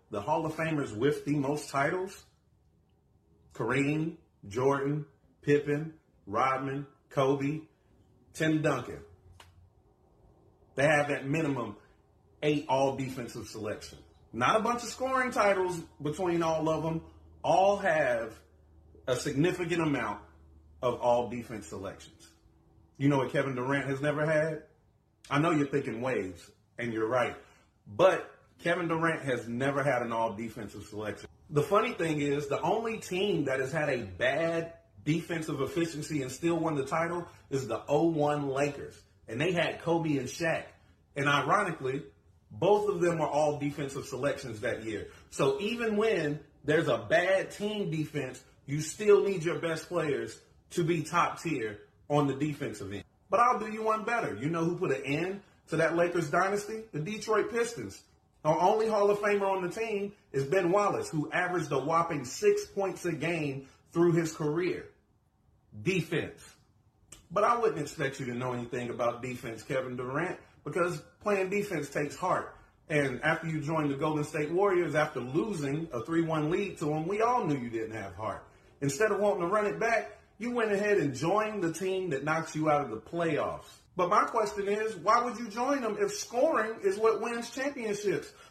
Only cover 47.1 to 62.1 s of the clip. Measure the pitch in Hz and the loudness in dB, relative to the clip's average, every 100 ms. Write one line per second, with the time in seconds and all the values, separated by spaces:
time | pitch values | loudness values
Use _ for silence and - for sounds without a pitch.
47.1 | 160 180 190 - - 208 214 180 156 147 | 2 4 2 0 -6 -4 -2 -2 -2 -4
48.1 | 147 131 120 - _ - 147 147 - 208 | -4 -6 -8 -18 _ -6 -4 -4 0 6
49.1 | 196 202 185 160 156 165 160 - 175 156 | 6 6 0 -2 -2 -2 -4 -4 -2 0
50.1 | 120 113 - _ _ - - 160 170 143 | -2 -4 -10 _ _ -8 0 2 2 0
51.1 | 170 151 - 170 135 110 101 - _ - | 2 2 0 -4 -4 -4 -8 -16 _ 0
52.1 | 147 143 123 151 143 127 - 98 98 - | 2 4 2 -2 -4 -6 -8 -8 -10 -12
53.1 | _ - 202 247 220 214 220 220 214 233 | _ 0 4 4 2 -2 -4 -2 0 0
54.1 | 233 143 101 143 170 165 165 170 131 127 | -2 -2 -4 -4 0 0 0 0 -2 -2
55.1 | 147 185 202 - _ - 160 160 165 175 | -2 -2 -6 -12 _ -6 0 2 2 2
56.1 | 175 147 175 190 202 202 220 - 147 156 | 2 0 2 2 0 -4 -10 -8 -6 -6
57.1 | 214 220 214 - 233 233 - 101 - - | -6 0 0 2 0 -2 -4 -10 -12 -20
58.1 | _ _ _ 156 160 180 220 220 214 202 | _ _ _ 0 4 4 4 2 4 4
59.1 | 202 208 202 196 190 180 220 226 202 202 | 4 2 2 2 0 -2 -4 -4 -4 -6
60.1 | - _ 135 135 190 175 202 202 123 107 | -10 _ -4 2 2 4 4 2 0 -4
61.1 | 156 147 160 180 175 143 139 139 165 170 | -4 -2 0 0 0 0 0 2 2 2